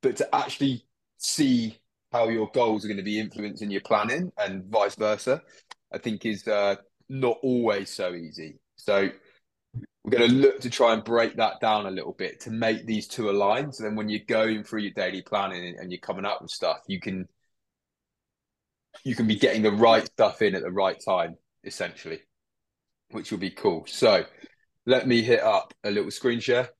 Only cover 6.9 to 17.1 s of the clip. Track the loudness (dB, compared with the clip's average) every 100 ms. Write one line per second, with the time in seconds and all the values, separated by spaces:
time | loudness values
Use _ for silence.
6.9 | _ _ -2 -2 0 0 0 2 0 -4
7.9 | -6 -6 -6 -12 -14 -16 -18 _ _ 0
8.9 | 2 2 -2 _ _ _ _ _ -14 -14
9.9 | _ -2 4 6 8 6 4 -6 2 4
10.9 | 4 2 2 2 0 -2 0 0 2 0
11.9 | -6 -8 -8 -8 -8 -10 -4 -2 -2 -2
12.9 | -4 -4 -6 -2 2 2 0 -2 -8 -8
13.9 | -6 -4 -6 -2 0 2 0 -4 -6 -6
14.9 | -4 -6 -6 -4 -4 -2 -6 -10 -12 -12
15.9 | -12 -8 -6 -6 -6 -10 -4 -4 -4 -6
16.9 | -8 -6